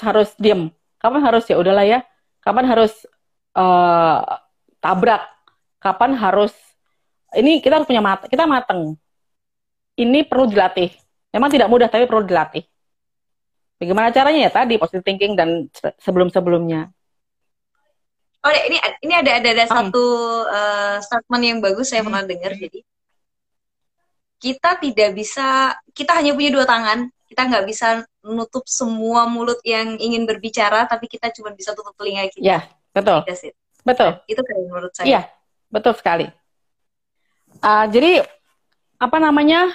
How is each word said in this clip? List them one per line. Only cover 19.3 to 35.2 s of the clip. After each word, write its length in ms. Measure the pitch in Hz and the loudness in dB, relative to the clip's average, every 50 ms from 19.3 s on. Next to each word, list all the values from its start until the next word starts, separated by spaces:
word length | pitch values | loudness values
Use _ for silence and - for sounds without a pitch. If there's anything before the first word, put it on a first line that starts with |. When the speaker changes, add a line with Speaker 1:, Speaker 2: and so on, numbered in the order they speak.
| 240 | 0
Speaker 2:
ada, 120 | 240 233 240 | 2 0 0
ada 140 | 226 226 226 | 2 2 2
Speaker 1:
Hmm. 80 | 226 226 240 214 | 2 2 0 0
Speaker 2:
satu, 180 | 190 190 247 247 247 240 233 233 233 226 233 226 - | 0 0 0 2 2 0 0 -2 -2 -4 -4 -4 -4
eh, 480 | - 208 208 208 202 208 202 202 202 202 | -2 -2 -2 -2 -2 -2 -2 -4 -4 -6
statement 440 | 202 - 240 233 - - 247 240 240 | -6 -4 -6 -6 -4 -2 -4 -2 0
yang 140 | 233 233 226 | 0 -2 0
bagus 260 | 208 196 196 214 262 254 | 0 -2 0 -2 -4 -4
saya 120 | 240 220 | -2 -4
Speaker 1:
Hmm. 20 | |
Speaker 2:
pernah 220 | 214 214 214 196 196 | -4 -2 -4 -6 -6
dengar. 280 | 190 180 175 - 196 | -6 -8 -8 -8 -10
Jadi, 280 | 196 196 180 160 - - - _ _ _ _ _ _ _ _ _ _ _ _ _ _ _ _ _ _ _ _ _ _ _ _ _ _ _ _ _ _ _ | -10 -10 -14 -16 -16 -18 -20 _ _ _ _ _ _ _ _ _ _ _ _ _ _ _ _ _ _ _ _ _ _ _ _ _ _ _ _ _ _ _
kita 420 | - 254 262 262 - 339 359 349 | -8 -8 -6 -2 -2 -2 -2 -2
tidak 300 | 302 277 214 214 214 208 | -4 -4 0 2 2 2
bisa, 640 | 196 202 214 - - 269 269 262 262 269 269 254 - - _ _ | 0 -4 -10 -10 -8 -4 -2 0 0 0 0 0 -4 -6 _ _
kita 240 | - - 285 294 339 | -12 -8 -2 0 0
hanya 160 | 339 294 285 | 2 2 0
punya 180 | 285 285 285 294 | 0 0 0 0
dua 140 | 254 277 254 | 2 2 2
tangan. 440 | 254 240 226 226 214 214 240 240 247 _ _ _ | 2 0 0 0 -2 -2 -4 -4 -8 _ _ _
Kita 220 | _ - - 254 | _ -6 -4 -2
nggak 180 | 254 240 208 190 | 0 0 -2 -2
bisa 380 | 202 220 - 240 226 226 226 226 _ _ _ | -4 -6 -4 -2 -2 -2 -2 -6 _ _ _
menutup 460 | - 214 220 233 226 - - 262 - | -12 -8 -8 -8 -8 -8 -10 -12 -8
semua 580 | - - - 262 226 226 220 220 226 233 233 233 | -8 -6 -6 -4 -4 -4 -4 -4 -2 0 0 0
mulut 380 | 233 240 233 233 240 240 240 | 0 -2 -4 -4 -4 -6 -6
yang 340 | - 226 226 220 220 226 220 | -4 -4 -4 -4 -4 -6 -8
ingin 300 | 220 214 233 233 226 233 | -6 -6 -4 -4 -2 -2
berbicara, 560 | 220 214 208 202 226 214 240 214 208 208 220 240 | -4 -6 -6 -8 -8 -2 0 0 2 2 0 0
tapi 220 | 240 233 226 233 | -2 -4 -6 -8
kita 240 | 233 - - - 226 | -12 -14 -10 -10 -10
cuma 240 | - - 214 208 202 | -10 -10 -16 -18 -16
bisa 180 | 196 190 208 | -14 -12 -12
tutup 220 | 214 - - 208 - | -12 -12 -12 -18 -16
telinga 320 | - 202 196 196 196 196 | -10 -10 -8 -6 -6 -6
kita. 160 | 190 - - | -8 -6 -2
Speaker 1:
Ya, 160 | - 196 185 160 - - _ _ _ _ | 0 0 0 0 -2 -8 _ _ _ _
betul. 320 | - 196 202 208 180 156 | -4 -2 0 2 2 0
Speaker 2:
That's 220 | - - 175 - - | 0 -4 -10 -12 -14
it. 100 | 151 - _ _ _ _ _ | -20 -20 _ _ _ _ _
Speaker 1:
Betul. 380 | - 247 247 254 226 170 180 - _ | -2 -2 2 2 2 0 0 -4 _
Speaker 2:
Itu 160 | - 220 240 | -8 -6 -6
keren 240 | 254 254 208 190 180 | -6 -6 -6 -8 -8
menurut 260 | 175 175 180 175 180 | -8 -10 -12 -12 -12
saya. 140 | - - 180 | -10 -4 0
Speaker 1:
Iya, 140 | 262 262 190 | 0 0 0